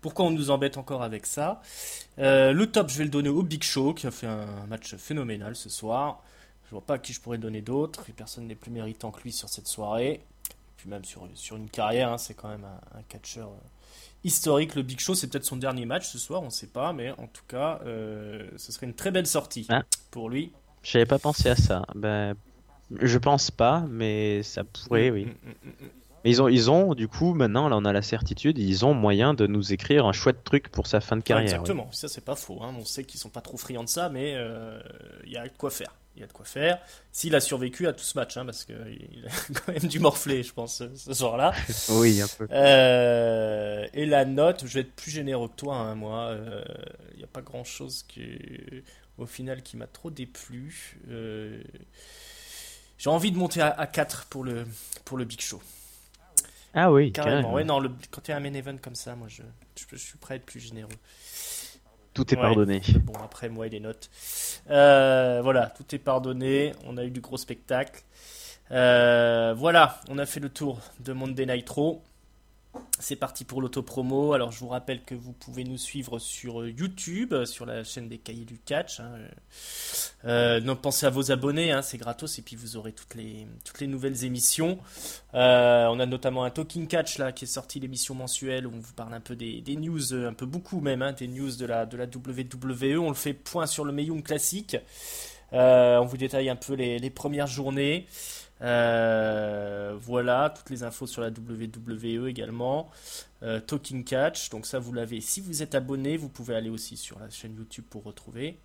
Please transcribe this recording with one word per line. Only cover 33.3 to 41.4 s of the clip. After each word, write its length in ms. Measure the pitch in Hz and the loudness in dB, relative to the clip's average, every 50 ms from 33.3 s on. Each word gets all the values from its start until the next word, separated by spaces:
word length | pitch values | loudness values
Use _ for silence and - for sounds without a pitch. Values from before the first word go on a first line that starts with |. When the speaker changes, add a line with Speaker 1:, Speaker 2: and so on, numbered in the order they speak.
Speaker 1:
pas 100 | - 120 | -14 -14
trop 160 | - - - | -14 -14 -14
friands 280 | 120 - - 135 117 117 | -14 -12 -10 -8 -8 -4
de 40 | 117 | -4
ça, 220 | - 170 175 175 | -4 -2 -2 -4
mais, 240 | 139 127 135 147 143 | -4 -6 -6 -4 -4
euh, 420 | 127 120 113 113 110 113 113 110 110 - - - - - - - - - | -6 -6 -8 -8 -10 -12 -14 -14 -16 -16 -18 -18 -18 -20 -20 -20 -20 -18
il 80 | - | -14
y 60 | 107 120 | -12 -12
a 60 | 120 | -12
de 80 | 131 - | -14 -12
quoi 140 | _ - 139 | _ -6 -6
faire. 240 | - - - - - _ _ _ _ | -6 -6 -10 -12 -14 _ _ _ _
Il 40 | - | -20
y 20 | |
a 60 | 104 - | -20 -20
de 40 | |
quoi 120 | - - 101 | -20 -20 -18
faire. 340 | - - 135 147 165 175 175 - - - - _ _ | -12 -6 0 0 0 0 0 -6 -18 -20 -20 _ _
S'il 240 | - - - 170 156 | -10 -6 -2 4 4
a 60 | 143 | 4
survécu 480 | 139 - 147 127 127 127 127 - 180 165 | 4 2 -2 -2 -4 -6 -4 -2 -2 -2
à 40 | |
tout 120 | 139 - - | -2 -2 -6
ce 120 | - - | -6 -4
match, 200 | 147 120 - - | -4 -4 -4 -6
hein, 80 | 123 127 | -12 -10
parce 200 | 123 113 - - | -10 -12 -12 -14
que 80 | - 113 113 113 110 | -14 -14 -14 -14 -14
il 380 | 110 - - - - 120 117 | -16 -16 -16 -18 -18 -16 -14
a 40 | 113 | -8
<laughs> 220 | - - - - 143 | -8 -8 -8 -6 -8
quand 180 | - - - | -8 -6 -4
même 160 | 180 156 165 175 | -4 -2 -2 0
dû 80 | 143 156 | 0 6
morfler, 440 | 160 147 139 - - 143 135 127 120 | 6 6 6 4 -2 0 0 -2 -2
je 80 | - | -4
pense, 240 | - - 117 117 - | -8 -10 -8 -8 -8
ce, 180 | - 123 120 135 | -10 -10 -12 -12
ce 180 | 135 - 135 135 | -14 -10 -6 -2
soir-là. 380 | 120 127 117 113 120 | 0 0 0 2 4